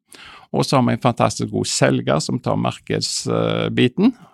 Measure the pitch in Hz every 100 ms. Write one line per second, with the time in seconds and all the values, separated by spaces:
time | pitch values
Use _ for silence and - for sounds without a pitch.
0 | _ - - - - 135 135 139 120 117
1 | 123 113 113 - 110 107 104 - 131 131
2 | 127 147 - 127 117 107 120 - - 107
3 | - - 120 113 110 110 110 117 123 170
4 | 240 - -